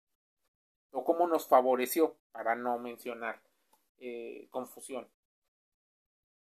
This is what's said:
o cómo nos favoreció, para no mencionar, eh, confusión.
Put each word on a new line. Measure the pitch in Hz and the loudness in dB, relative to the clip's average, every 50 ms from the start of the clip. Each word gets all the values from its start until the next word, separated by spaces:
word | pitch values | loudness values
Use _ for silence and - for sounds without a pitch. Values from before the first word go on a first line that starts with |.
| _ _ _ _ _ _ _ _ _ _ _ _ _ _ _ _ _ _ | _ _ _ _ _ _ _ _ _ _ _ _ _ _ _ _ _ _
o | - 139 - | -8 -2 0
cómo | - 165 165 175 175 | 0 2 2 2 2
nos | 165 151 - - | 2 0 2 6
favoreció, | 151 131 127 131 127 123 127 123 - 170 160 156 - - _ _ - | 6 6 8 6 4 2 2 0 2 2 2 2 2 -2 _ _ -14
para | 113 110 113 117 | -6 -2 -2 -2
no | 120 123 123 120 120 | 0 0 -2 -2 -2
mencionar, | 120 123 120 120 - 123 117 117 117 113 110 - _ _ _ _ _ _ _ _ _ _ _ _ | -4 -8 -12 -10 -10 -10 -8 -6 -6 -8 -8 -8 _ _ _ _ _ _ _ _ _ _ _ _
eh, | 131 123 120 117 117 117 117 - - - | -12 -10 -10 -10 -10 -10 -12 -14 -16 -12
confusión. | - 131 127 123 - - - - 135 123 - - _ _ _ _ _ _ _ _ _ _ _ _ _ _ _ _ _ _ _ _ _ _ _ _ _ _ | -10 -10 -10 -10 -12 -16 -16 -12 -12 -12 -12 -14 _ _ _ _ _ _ _ _ _ _ _ _ _ _ _ _ _ _ _ _ _ _ _ _ _ _